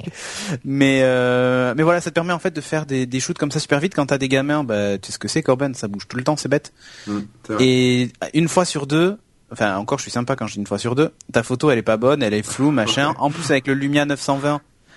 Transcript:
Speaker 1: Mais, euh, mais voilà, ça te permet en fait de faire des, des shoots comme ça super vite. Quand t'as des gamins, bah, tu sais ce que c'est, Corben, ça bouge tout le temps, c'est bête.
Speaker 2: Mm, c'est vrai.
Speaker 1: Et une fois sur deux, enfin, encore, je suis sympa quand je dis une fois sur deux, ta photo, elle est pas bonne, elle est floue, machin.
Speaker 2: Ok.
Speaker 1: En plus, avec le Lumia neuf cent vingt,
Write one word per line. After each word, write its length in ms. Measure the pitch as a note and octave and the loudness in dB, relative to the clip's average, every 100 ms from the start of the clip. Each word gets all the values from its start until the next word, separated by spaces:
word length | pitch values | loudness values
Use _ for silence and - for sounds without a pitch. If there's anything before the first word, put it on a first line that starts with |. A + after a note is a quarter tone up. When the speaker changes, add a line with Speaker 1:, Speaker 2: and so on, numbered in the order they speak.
| - - - - G#3 C3+ | -8 -14 -12 -10 -8 -8
Speaker 1:
Mais, 360 | - C#3 C#3 C3+ | -4 2 4 4
euh, 680 | C3 B2+ B2 B2 B2+ B2+ B2+ | 4 4 2 2 2 2 0
mais 80 | B2 | 2
voilà, 200 | D#3+ F3 | 2 2
ça 80 | E3 | 0
te 40 | |
permet 200 | E3+ E3+ | -2 -2
en 40 | E3+ | -2
fait 160 | F#3+ | -4
de 60 | D3+ | -6
faire 240 | - D#3 | -4 -4
des, 220 | C#3+ C3+ B2+ | -2 -2 -2
des 140 | C3 | -4
shoots 180 | - - | -4 -4
comme 120 | D3 | -2
ça 80 | D3+ | -4
super 200 | - C#3+ | 0 0
vite. 140 | F3+ | 0
Quand 100 | - C#3+ | -2 0
t'as 120 | C#3 | 0
des 100 | C3+ | 2
gamins, 360 | C3+ C#3 D3+ | 0 0 -2
bah, 340 | C3 G#2 G2+ G2 | 0 0 0 -2
tu 80 | - | -6
sais 60 | |
ce 40 | - | -10
que 100 | G#2 | -4
c'est, 140 | D#3+ | -2
Corben, 300 | D3+ B2+ C#3 | 0 0 0
ça 140 | B2+ G#2+ | -4 -8
bouge 180 | G2+ - | -8 -8
tout 100 | B2 | -4
le 60 | |
temps, 120 | C3 D3+ | -2 -2
c'est 120 | C3+ | 0
bête. 240 | D3 - _ - - - | -2 -2 _ -20 -16 -6
Speaker 2:
Mm, 120 | G#2 G2+ - - | -6 -6 -14 -6
c'est 60 | |
vrai. 100 | G#2+ C3 | 2 4
Speaker 1:
Et 460 | B2+ B2+ B2 B2 - - | 6 4 2 0 -4 -2
une 140 | D3+ E3 | 0 2
fois 180 | F3+ F3 | 2 2
sur 200 | D3+ C#3 | -2 0
deux, 300 | D#3 F3+ G#3 _ _ - | 2 2 0 _ _ -14
enfin, 260 | A2+ G#2+ F#2+ | -2 0 0
encore, 180 | G#2+ C#3 | -2 -4
je 60 | |
suis 80 | - | -4
sympa 260 | A#2+ B2 C3+ | -4 -2 -2
quand 100 | G#2+ | -4
je 80 | |
dis 40 | G#2 | -6
une 80 | G2+ | -6
fois 120 | G2+ | -4
sur 160 | A#2+ | -2
deux, 180 | B2+ D#3+ - - | 0 0 -2 -2
ta 100 | A#2 | 0
photo, 280 | A2+ B2+ D3+ | 0 0 2
elle 80 | A#2+ | 2
est 40 | |
pas 140 | G#2+ A2 | 2 2
bonne, 260 | B2 D3 | 4 2
elle 120 | A2+ | 2
est 80 | G#2+ | 0
floue, 280 | - - C#3+ | -4 0 2
machin. 380 | C#3 G#2+ - C#3+ | 2 2 0 0
Speaker 2:
Ok. 40 | - | 0
Speaker 1:
En 100 | C#3+ | -2
plus, 200 | E3 D#3+ | -2 0
avec 160 | C#3 C#3 | 0 0
le 60 | |
Lumia 320 | C#3 C#3 D3 | -2 0 0
neuf 160 | D3 C#3 | 0 -2
cent 160 | - C#3 | -2 0
vingt, 240 | C#3+ D3 _ _ _ | 0 -2 _ _ _